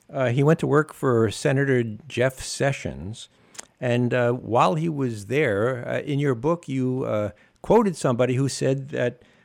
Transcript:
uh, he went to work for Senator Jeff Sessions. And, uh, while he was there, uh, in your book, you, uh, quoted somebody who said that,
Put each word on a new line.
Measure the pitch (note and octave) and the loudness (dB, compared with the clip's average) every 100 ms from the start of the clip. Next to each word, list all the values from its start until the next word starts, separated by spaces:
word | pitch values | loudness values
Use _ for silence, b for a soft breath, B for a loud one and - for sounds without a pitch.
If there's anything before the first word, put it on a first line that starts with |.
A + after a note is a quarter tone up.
| - | -10
uh, | D3 B2+ | -2 0
he | B2 | 2
went | C#3+ E3 | 4 2
to | C#3 | 4
work | C#3+ D3+ | 2 2
for | - C#3 A#2 A2 | -2 2 4 2
Senator | - D3+ C3+ C#3 B2+ A#2 A2 C#3 | 0 0 0 2 2 0 -6 -10
Jeff | - B2+ C3 | -2 -2 -2
Sessions. | - - C#3 C#3 - C2+ E2+ A2+ - B B B B B | -10 -4 -2 -2 -6 -8 -10 -12 -16 B B B B B
And, | B2+ A#2+ A#2+ | -2 0 2
uh, | B2 A#2+ | 2 2
while | B2 G2+ A2+ E3 | 0 0 4 4
he | E3+ E3 | 2 -2
was | D3 C3 A2 G2+ | -2 -4 -6 -4
there, | C3 D3 G2+ A#2+ B2+ A#2+ | 0 2 2 0 -2 -4
uh, | A#2+ | -6
in | D3 C#3 | -2 -2
your | D3 | 0
book, | A#2 C#3 E3+ D#3 | 0 0 -2 -4
you, | C3 B2+ B2+ | -4 -2 -2
uh, | A#2 A2 G#2 b b b | -2 -2 -4 b b b
quoted | - G#3+ G#3+ E3 | 2 4 4 0
somebody | D3 A#2+ B2+ | 0 2 2
who | B2+ C3+ | 2 0
said | - C3+ C#3 C3+ | 0 0 -2 -4
that, | C3 B2 A#2+ b b | -4 -4 -4 b b